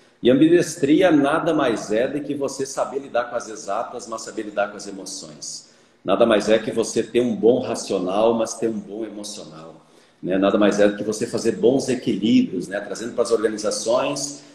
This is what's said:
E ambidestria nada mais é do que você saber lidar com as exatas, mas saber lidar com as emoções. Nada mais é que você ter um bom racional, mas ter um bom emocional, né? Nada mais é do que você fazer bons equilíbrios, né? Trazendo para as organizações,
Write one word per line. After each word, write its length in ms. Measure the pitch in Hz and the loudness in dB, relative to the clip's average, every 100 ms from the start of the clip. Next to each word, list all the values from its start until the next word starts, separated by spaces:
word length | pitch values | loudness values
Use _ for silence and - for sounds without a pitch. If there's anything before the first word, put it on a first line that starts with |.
| _ _ | _ _
E 80 | 113 | 4
ambidestria 800 | 135 160 175 151 - 143 160 185 | 6 6 4 2 0 2 4 6
nada 420 | 151 139 160 165 | 6 4 2 0
mais 400 | 156 131 104 - | 0 0 -2 -2
é 160 | 107 135 | 0 0
do 120 | 147 | -2
que 140 | 139 | -6
você 300 | 143 139 - | -6 -6 -6
saber 360 | 135 - 123 135 | -6 -4 -6 -6
lidar 240 | 135 113 | -6 -4
com 120 | 120 120 | -4 -6
as 120 | 110 | -8
exatas, 580 | 101 95 104 123 123 107 | -10 -6 -6 -6 -10 -10
mas 140 | 113 | -12
saber 200 | 117 101 | -10 -10
lidar 280 | 104 104 101 | -6 -4 -4
com 60 | 101 | -4
as 100 | 101 | -14
emoções. 840 | 95 92 - 78 76 - - - _ _ _ | -12 -12 -14 -14 -16 -14 -16 -18 _ _ _
Nada 220 | 90 98 | 0 4
mais 240 | 117 107 104 | 6 4 4
é 100 | 110 | 2
que 120 | - | 2
você 320 | 113 110 120 | -2 -2 -2
ter 180 | 107 120 | 0 0
um 140 | 123 | 0
bom 260 | 101 107 123 | 2 4 4
racional, 760 | 110 123 - 98 90 98 113 | 0 -6 -4 -4 -2 2 2
mas 200 | 117 110 | 2 -2
ter 140 | - 117 | -4 -4
um 100 | 107 | -4
bom 260 | 95 104 | -8 -10
emocional, 840 | 110 101 101 - 80 80 80 - _ _ _ _ | -10 -12 -14 -14 -16 -18 -20 -20 _ _ _ _
né? 140 | 85 95 | -2 2
Nada 220 | 98 104 | 4 4
mais 200 | 101 101 | 4 4
é 100 | 104 | 4
do 80 | 104 | 2
que 60 | |
você 220 | 104 104 117 | -4 -4 -4
fazer 260 | 113 113 | -2 -2
bons 360 | 92 107 135 127 | 2 2 2 0
equilíbrios, 800 | 123 - 95 107 127 - 92 90 | -2 -2 0 4 4 2 -2 -6
né? 100 | 101 | -6
Trazendo 340 | - 98 117 | -8 -8 -6
para 80 | 113 | -2
as 100 | 113 | 0
organizações, 1080 | 113 110 104 104 - - 127 139 143 - - - | 2 0 -2 -4 -2 0 0 0 -4 -8 -10 -18